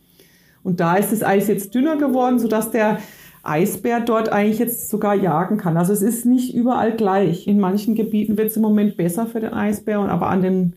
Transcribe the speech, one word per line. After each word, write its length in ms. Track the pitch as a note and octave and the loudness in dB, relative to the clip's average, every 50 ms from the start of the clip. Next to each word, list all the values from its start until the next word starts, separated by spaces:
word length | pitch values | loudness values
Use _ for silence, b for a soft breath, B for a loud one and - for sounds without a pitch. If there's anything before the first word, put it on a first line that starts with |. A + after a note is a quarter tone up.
| b b b b b b b b b b b b | b b b b b b b b b b b b
Und 200 | b F#3 F3+ F3 | b -4 -2 0
da 160 | E3+ E3+ F3+ | 0 2 2
ist 160 | G3+ G#3 - A#3 | 2 2 0 0
das 100 | G#3 - | 0 0
Eis 240 | - G3 G3+ G3+ | 2 2 2 2
jetzt 260 | G#3+ G3 G3 - - - | 2 0 -2 -2 -4 -2
dünner 220 | B3 C4+ D#4+ D#4 | 0 0 0 0
geworden, 420 | D4 D4 C4 B3 C4 B3 B3+ B3 | 0 0 0 2 2 2 2 2
sodass 320 | A#3 A3 G#3+ G#3+ A3 A3 - | 2 2 0 0 -2 -2 -2
der 300 | - A3+ A3 G#3+ F#3+ B B B B B B B B B B | 0 0 2 0 0 B B B B B B B B B B
Eisbär 580 | - D3+ D#3 F#3 - - - - A#3+ A#3 A#3 | -4 0 0 0 0 -2 -2 -2 -2 -2 -2
dort 280 | A#3 A#3 A3 A3 A3 - | 0 0 0 0 0 0
eigentlich 300 | - G3+ G#3 G#3+ G#3+ A3 | 0 0 2 2 0 0
jetzt 300 | A#3 A#3 - - - - | -2 -2 -4 -6 -8 -6
sogar 260 | A3 G#3 A3 G3+ G#3 | -4 -2 0 0 0
jagen 400 | G3 F#3+ F3 D3 D#3+ F#3 - G#3+ | 2 2 2 0 0 0 0 -2
kann. 220 | G#3 - F3 D#3+ | -2 0 0 0
Also 160 | E3 F3 F3+ G#3 | 2 2 2 0
es 80 | F#3 | 0
ist 240 | G3 A#3 A3+ - - | 0 0 0 0 0
nicht 280 | A#3+ B3+ B3+ B3 B3+ - | 2 2 2 0 0 -2
überall 420 | A#3+ A#3+ B3+ A#3+ - G#3+ A3+ A3 | 0 0 0 2 0 0 0 0
gleich. 520 | A3+ A3 F#3 F#3+ G3 G3 - E3 - - | 0 0 0 2 2 2 0 0 -2 -2
In 140 | G3+ G3+ G#3 | 0 2 2
manchen 340 | G3 F3+ F#3+ G#3 - A#3 G#3+ | 2 2 0 0 0 0 0
Gebieten 420 | A3+ G#3+ A3 G#3+ G#3 G#3 G#3+ G#3 | 0 0 0 0 -2 0 0 0
wird's 200 | G#3 A3 G#3+ - | 0 0 0 0
im 40 | A3 | 0
Moment 360 | A3 G#3+ G#3+ G#3 G#3 G3+ - | 2 2 4 4 2 2 0
besser 280 | - E3+ F3 E3+ A3+ A3+ | 0 -2 -2 -2 -2 -4
für 140 | A3+ - A3 | -4 -4 -6
den 140 | A3 - - | -6 -6 -4
Eisbär, 480 | G#3+ G#3 G#3 G#3 - - A3 G#3 G3+ | -2 -2 -2 -2 -4 -4 -4 -2 -2
und 80 | G3 - | -2 -2
aber 180 | - E3+ - | -2 -2 -2
an 140 | - - G3 | 0 0 0
den 320 | F#3 F#3 F#3+ F#3 F#3 F3 - | 0 2 2 0 0 -2 -4